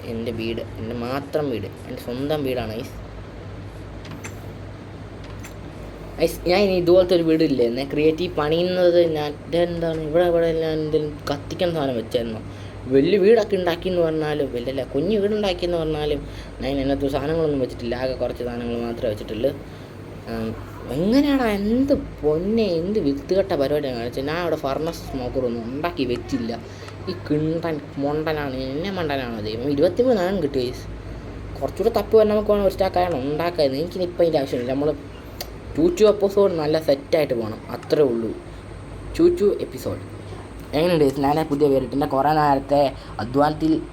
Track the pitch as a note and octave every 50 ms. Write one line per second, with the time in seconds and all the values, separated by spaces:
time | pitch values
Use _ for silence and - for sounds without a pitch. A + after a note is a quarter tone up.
0 | - - A#2 A2+ A2+ B2 A2+ G#2+ A2+ A2+ A#2 A2+ A2+ - - - G#2+ A2 A#2+ B2
1 | A#2 A#2+ C3 C#3+ C#3 - - D#3 D3+ C#3+ B2 G#2+ G2 G2 - - - - C3 B2+
2 | - - A#2+ B2+ C#3 C#3+ D#3 D3+ C#3+ C3 B2 B2 A2+ G#2+ G#2+ A2+ C#3 C#3+ - -
3 | - - - - - - - - - - - - - - - - - - - -
4 | - - - - - - - - - - - - - - - - - - - -
5 | - - - - - - - - - - - - - - - - - - - -
6 | - - - - D#3 E3 - E3+ - E3 F3+ G3 G#3 G3 F#3 F3+ F3 E3 F3 F#3
7 | F#3 F3+ F#3+ E3+ E3 D#3+ D#3+ D#3+ E3 D3+ C3+ B2 A#2+ A#2 A#2 C3 C3+ C#3 - D3
8 | D3+ D#3 D#3+ D#3+ F3+ F3 E3+ D#3+ D3 D3 D#3+ E3+ F3 F3+ F#3 F3+ F3+ F3 E3+ F3
9 | E3+ E3 D#3 D3+ D3 D3 D3 - - - - E3+ F3 F3 E3+ E3+ E3 E3 D#3+ D#3+
10 | D#3 D3+ D3 E3+ F3+ F3 E3+ E3+ E3+ E3 D#3+ D#3+ D#3+ D#3+ D#3 D#3 D#3 D3+ D3+ D#3
11 | D3+ D3+ D3+ - - - C#3+ C#3+ - - D#3+ - F#3 F3 E3 D#3+ C#3 C3+ B2+ A#2
12 | A2 A2 - B2 A#2 A#2 A2 G#2+ G2 G2 - - - - - - - B2 C3 C#3
13 | C#3 E3+ G#3+ G3+ F#3 G3+ A3+ A3 G#3 - - F#3 F3+ F3+ E3 E3+ - F#3 F#3 F3
14 | E3 D#3+ D#3 D#3 D#3 D3+ D3+ D3+ C#3+ B2+ A#2+ B2 A#2+ C3 C3+ C3+ B2 - - C3+
15 | D#3 F3+ A3 G#3 G3 G#3 A3 G#3+ G#3 G3 F3+ - - F3 F3 E3+ D#3+ D#3 D#3 D3+
16 | D3+ D3+ D3+ C#3 C#3 - - - - - - - A#2 C3 C#3 C#3 C3+ C#3 C#3 C#3
17 | C#3+ C3+ C#3 C#3 C3 D3 D#3+ E3 D#3+ D3+ D3 C#3 B2+ A#2+ - - A#2+ A#2 A#2+ B2
18 | C3 C3 B2+ A#2 B2 B2 A#2+ - B2 B2 A#2+ A#2+ A#2+ A#2 A#2 A#2 A#2 A#2 A#2+ A#2
19 | - A#2 G#2+ G#2 A#2 - A2+ G#2 A#2+ C#3 D3+ - - - - - - - - -
20 | - - - - - A#2 A2+ A2+ A2+ A2+ G#2 - - - - - - - A#2+ C#3+
21 | F3 G3+ A#3 C#4 D4 C#4+ C#4 C4+ B3 A3+ G#3 G3 G3+ G#3 A3+ B3 C4+ C#4 C#4+ -
22 | - - - - D3 D3 D3+ D#3+ F3+ G3+ A3 A3+ A3 G3 E3+ D#3+ E3 F#3 G#3+ A3
23 | E3+ C#3 C#3 C#3+ - - F#3 F#3+ F#3+ F#3+ F3+ D3 C#3 C3+ D3 D3+ C#3+ C3+ B2+ A#2
24 | A#2 B2 - C#3+ C3+ C#3+ D#3 F3 F3+ E3 D#3+ D3 - C3+ C3+ C#3+ D#3 E3+ E3 -
25 | - - - C3+ B2 B2 A#2 C3+ B2+ A#2+ A#2 A#2 A2 A#2 C3 C#3+ D#3 F3 E3+ -
26 | C3+ A#2+ A#2+ A#2+ - - C#3 B2 A#2+ A2+ A#2 A2+ - - - - - - - -
27 | - - F3 - - - D3 D3+ D#3 D#3 D#3+ E3 E3 E3+ D#3 D3 C#3+ - - C#3+
28 | C#3 C#3+ D3 D#3 D#3 D#3+ D#3 D3+ D3 C#3 B2+ C3 C3 C3 C3+ D3 F3 G3+ G3 F#3
29 | E3+ D3+ C#3+ C3+ B2+ A#2+ A#2 A2 G#2 G#2+ G#2+ A#2 B2 C#3+ D3 C#3 D3+ F#3 F3+ -
30 | A#3+ C4 A#3+ G3+ F3 F3+ G3+ G3 D#3 C3+ C3+ C3 B2 B2 B2+ - - - - -
31 | - - - - - - - - - - - - C#3 C3+ - - F#3+ A3+ A3+ G#3+
32 | G3+ - - A3 G#3+ G#3 G#3 G#3+ G#3 G#3 G#3 G#3 G3+ F#3+ F#3+ - F#3+ F#3+ - F3+
33 | F3+ F3+ E3 C3 B2+ C#3+ D3+ D3+ E3 F3 F3 E3+ D3+ C#3 C3 C3+ E3 F3+ - F#3+
34 | F3+ F3 F3 - F3 E3 D#3 D3+ C3+ C3+ D3+ C3 A#2+ A#2+ C3 C#3 C#3+ D#3 D3 -
35 | - - - - - - - - - - - - - - - C#3 D#3+ F3+ F3 -
36 | G#3+ G#3 G3+ G3+ G3 G3+ G3 G#3 G3+ F#3+ F3+ D#3+ D3+ D3+ D#3 D#3+ D#3 - C#3+ C#3
37 | - - - D#3+ D3+ C3+ C3 A#2 A2+ G#2+ A2 A2 - - A#2+ A#2+ - - D#3 D3+
38 | D3 C3 A#2 A#2 A2+ G#2+ F2+ - - - - - - - - - - - - -
39 | - - - - E3 F3+ F3 - G3+ G3+ F3 - - - - B2 - A2 F2+ -
40 | - - - - - - - - - - - - - - - C#3+ D#3+ F3+ F3+ D#3+
41 | D3+ C3+ C3+ D3 C#3 C#3 D3 D#3+ D#3+ D#3 C#3+ C#3+ D3+ C#3+ C3+ C3+ C3 A#2+ B2 C#3
42 | D3 C#3 C#3 C3+ C3+ D3 D#3 D#3 D3+ D3 C#3 C3+ C#3 - C#3+ C#3+ C#3+ C3 - -
43 | - - - - G#2+ A#2 B2 C#3 D3+ D3+ D#3 D#3 D#3+ D#3 D#3+ - - -